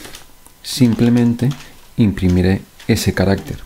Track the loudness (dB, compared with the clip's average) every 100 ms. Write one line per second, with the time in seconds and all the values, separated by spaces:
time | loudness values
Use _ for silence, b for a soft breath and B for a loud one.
0 | B B B -20 -20 _ -8 0 2 2
1 | 2 4 2 0 -2 -4 B B B 0
2 | 0 2 0 2 2 0 -4 -10 -2 -2
3 | -2 -2 0 -2 -4 -12